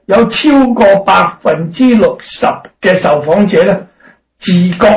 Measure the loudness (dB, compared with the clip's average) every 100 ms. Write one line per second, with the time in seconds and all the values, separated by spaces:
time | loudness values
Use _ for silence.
0 | -2 0 0 0 0 2 2 2 2 2
1 | 0 0 -2 -4 -4 -4 -6 -2 2 2
2 | 0 -2 -14 -6 -6 -6 -14 _ -2 0
3 | 0 -2 0 0 0 2 0 -2 -6 _
4 | _ _ _ _ -2 0 0 0 0